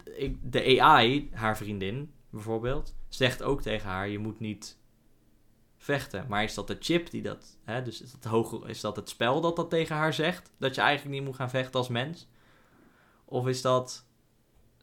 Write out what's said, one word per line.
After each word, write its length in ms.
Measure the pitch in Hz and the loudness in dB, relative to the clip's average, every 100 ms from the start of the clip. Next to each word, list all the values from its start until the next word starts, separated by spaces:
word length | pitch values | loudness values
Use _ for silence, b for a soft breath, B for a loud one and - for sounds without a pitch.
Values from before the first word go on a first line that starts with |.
| - - | -14 -8
ik, 200 | 139 - | -6 -6
de 380 | 123 123 113 123 | -2 2 6 8
A 200 | 135 147 | 10 10
I, 260 | 117 143 143 | 8 4 -2
haar 240 | - 110 107 | -4 -2 -2
vriendin 560 | 104 101 95 123 151 - - | -4 -6 -4 -6 -10 -16 -16
bijvoorbeeld, 640 | 110 107 113 120 147 - - - | -10 -6 -4 -2 -2 -4 -8 -10
zegt 340 | - 127 123 | 0 0 2
ook 200 | 110 139 | -2 -2
tegen 260 | 110 107 104 | -2 -4 -4
haar, 200 | 92 101 | -4 -4
"Je 100 | 104 | -4
moet 220 | 107 107 | -6 -6
niet 380 | 110 101 - - _ _ _ _ _ _ _ _ _ _ | -8 -8 -12 -20 _ _ _ _ _ _ _ _ _ _
vechten." 480 | - 139 - 95 110 | -2 -2 -2 -8 -4
Maar 140 | 104 | -2
is 120 | 107 | -2
dat 120 | - 98 | -4 -6
de 100 | 101 | -4
chip 300 | - 170 170 | 0 0 0
die 120 | 113 | -6
dat, 340 | 107 104 - - | -6 -8 -14 -16
hè, 180 | - 120 | -8 -6
dus 200 | 120 - | -6 -10
is 100 | - | -14
dat 120 | - | -12
hoge-, 440 | 110 113 113 113 - | 0 2 2 -4 -10
is 120 | 107 | -6
dat 160 | 107 104 | -6 -6
het 120 | 95 | -8
spel 320 | - 117 143 | 0 2 4
dat 160 | 170 170 | 2 0
dat 140 | 165 | 0
tegen 260 | 165 160 156 | 0 0 0
haar 180 | 156 | 0
zegt? 360 | 147 160 180 - - | 2 0 -2 -10 -4
Dat 160 | 135 | -2
je 60 | 131 | 2
eigenlijk 360 | 110 143 143 139 | 4 2 -2 -6
niet 80 | 139 | -6
moet 100 | 131 | -6
gaan 140 | 127 | -2
vechten 240 | 131 131 127 | -2 0 -2
als 80 | 123 | 0
mens? 400 | 120 143 170 - b b b b b b b b b | -2 -4 -8 -16 b b b b b b b b b
Of 220 | - 127 127 | -6 -2 -2
is 160 | 127 | 0
dat 420 | 127 127 127 - - _ _ _ _ _ _ _ | 2 2 0 -10 -18 _ _ _ _ _ _ _